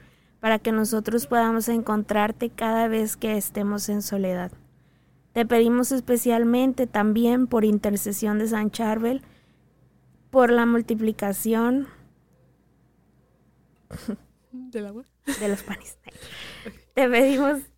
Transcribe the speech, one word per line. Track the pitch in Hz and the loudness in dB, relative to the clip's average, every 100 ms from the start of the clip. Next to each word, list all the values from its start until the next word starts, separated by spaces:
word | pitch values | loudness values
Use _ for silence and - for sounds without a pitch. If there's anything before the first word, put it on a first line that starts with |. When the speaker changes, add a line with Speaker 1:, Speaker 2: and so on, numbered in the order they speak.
| - _ _ _ | -18 _ _ _
Speaker 1:
para | 220 220 | 0 0
que | 226 | 0
nosotros | 220 214 220 220 233 - | 0 0 -2 -2 -2 0
podamos | 240 226 226 226 | 2 2 0 0
encontrarte | 233 226 214 208 214 214 - 233 | -2 0 -2 0 0 0 -2 -8
cada | - 226 226 226 | -4 -2 0 0
vez | 220 214 - | 0 -2 -4
que | 220 214 | -4 -4
estemos | - 214 202 208 202 | -4 -4 -4 -4 -4
en | 208 | -4
soledad. | 202 196 185 180 185 - _ _ _ _ _ _ _ | -2 -2 -2 -4 -6 -12 _ _ _ _ _ _ _
Te | 233 226 | -4 2
pedimos | 233 233 247 247 | 4 4 2 2
especialmente | 262 - 240 247 233 233 247 262 254 240 | -2 0 0 2 2 4 4 2 0 0
también | 214 214 214 233 247 247 | 0 2 2 2 2 2
por | 226 214 | 2 4
intercesión | 208 208 202 214 202 214 214 | 2 0 -2 -4 -4 -2 0
de | 220 | -2
San | 220 214 | -2 -2
Charbel, | - 220 220 233 269 - _ _ _ _ _ _ _ _ _ _ | -2 -2 -2 -2 -4 -8 _ _ _ _ _ _ _ _ _ _
por | 262 240 | 4 6
la | 240 233 | 6 4
multiplicación | 233 226 220 220 214 202 196 220 226 233 262 269 - - _ _ _ _ _ _ _ _ _ _ _ _ _ _ _ _ _ - - - 202 _ _ _ | 2 0 -2 -2 -2 -4 -4 0 0 2 0 -4 -12 -20 _ _ _ _ _ _ _ _ _ _ _ _ _ _ _ _ _ -18 -12 -10 -10 _ _ _
Speaker 2:
¿Del | 254 254 233 202 | -18 -12 -12 -12
agua? | 214 - _ - 262 | -14 -20 _ -10 -6
Speaker 1:
de | 208 | -4
los | 202 | -4
panes. | - 190 - - | -8 -12 -14 -20
Speaker 2:
<laughs> | - - - - - - 214 | -20 -20 -20 -18 -18 -16 -18
Ok. | - _ - | -18 _ 0
Speaker 1:
Te | 247 | 2
pedimos, | 240 269 269 285 285 - | 4 4 4 2 -2 -8